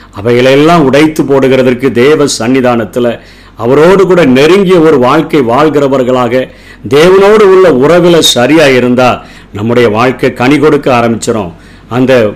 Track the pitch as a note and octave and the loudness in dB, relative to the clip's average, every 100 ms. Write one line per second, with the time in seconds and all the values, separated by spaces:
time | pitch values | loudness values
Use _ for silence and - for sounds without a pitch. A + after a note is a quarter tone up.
0 | - - G#2+ A#2+ B2+ C#3 D3+ E3+ C#3 C3+ | -20 -8 -2 0 2 2 2 2 2 0
1 | D#3 D#3 C3+ C#3 C3+ C3 B2+ A#2+ C3+ A2 | 0 -2 -2 0 0 0 0 -2 -4 0
2 | C3 D3+ C#3+ - A#2 C3 B2 A#2+ G#2 B2 | 0 0 -2 -4 -4 -2 -2 -2 -4 -4
3 | A#2+ A2 - - - - A2+ C#3+ E3 F#3+ | -4 -6 -14 -20 -20 -8 -2 2 2 2
4 | F3+ F3+ D3 B2+ D3+ G3 F#3 F#3 D#3 C#3+ | 2 2 2 2 2 2 2 2 2 2
5 | B2 D3+ D3+ D#3 A#2 A#2+ D#3 C#3+ C#3 C3 | 0 -2 -2 -2 0 0 0 0 -2 -2
6 | B2 B2+ A#2+ B2+ B2+ - - - G#2 C3+ | -2 -2 -2 -4 -6 -12 -20 -16 -4 0
7 | E3+ F#3+ G3 G#3+ G3+ F#3 F#3 C3 C#3+ F3 | 2 4 4 4 4 4 2 2 2 2
8 | E3+ E3+ D3 B2 B2 D#3+ D3 B2+ B2 B2 | 2 2 0 -2 0 2 2 0 0 0
9 | B2 G2+ - - - G2+ A2 A#2+ A#2 G#2 | 0 -2 -10 -20 -18 -10 -4 0 0 0
10 | B2+ A#2+ C3 G#2 B2+ D3 D3 D3 C#3 B2 | -2 -2 -4 -2 -2 0 0 0 0 -2
11 | A#2 A2 - A2 F2+ - - - - A#2+ | -2 -4 -4 -6 -6 -12 -20 -20 -10 -4
12 | B2+ B2+ G#2+ | 0 0 0